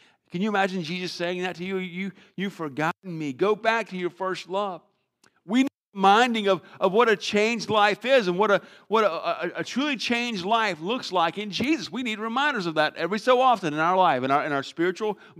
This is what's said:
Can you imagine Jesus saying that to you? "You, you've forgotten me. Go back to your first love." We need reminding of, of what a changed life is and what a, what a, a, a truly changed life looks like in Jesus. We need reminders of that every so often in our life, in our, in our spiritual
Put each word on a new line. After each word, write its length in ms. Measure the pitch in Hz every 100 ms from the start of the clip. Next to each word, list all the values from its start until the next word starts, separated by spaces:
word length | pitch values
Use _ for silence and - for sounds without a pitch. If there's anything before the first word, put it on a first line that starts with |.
| _ _ _
Can 100 | 175
you 80 | 214
imagine 340 | 202 196 190
Jesus 300 | 151 180 180
saying 300 | - 175 180
that 140 | 185 165
to 80 |
you? 120 | 185 190
"You, 340 | 185 180 196 - - -
you've 180 | 196
forgotten 640 | - 156 131 156 - 190 160
me. 160 | 151
Go 200 | 127 190
back 360 | 214 220 226 196
to 80 | 185
your 120 | 175
first 380 | - 185 175 165
love." 320 | 190 202 165 _ _ _ _ _ _
We 200 | 165 240
need 40 | 269 _ _
reminding 540 | 196 190 208 247 226 196
of, 160 | 180 - -
of 140 | 190
what 160 | 196 233
a 80 | 208
changed 520 | - 208 220 233 -
life 360 | 214 208 185
is 240 | 240 269 180
and 100 | 175
what 100 | 214
a, 140 | 196 - - -
what 160 | 220
a, 80 | 202
a, 400 | 160 135 135 170 143
a 80 |
truly 320 | 160 226 294 247
changed 480 | - 233 240 214
life 360 | 180 226 214 160
looks 300 | 170 254 -
like 260 | 180 170 185
in 140 | 208
Jesus. 400 | 165 247 311 165
We 140 | 233
need 160 | 247 214
reminders 460 | 226 240 294 247 170
of 100 | 156
that 180 | 151
every 240 | - 170 208
so 220 | 254 247
often 340 | 262 226 175
in 60 | 151
our 160 | 160 185
life, 260 | 180 131
in 80 | 131
our, 140 | 143
in 80 | 143
our 100 | 143
spiritual 560 | 135 - 175 180 214 202 -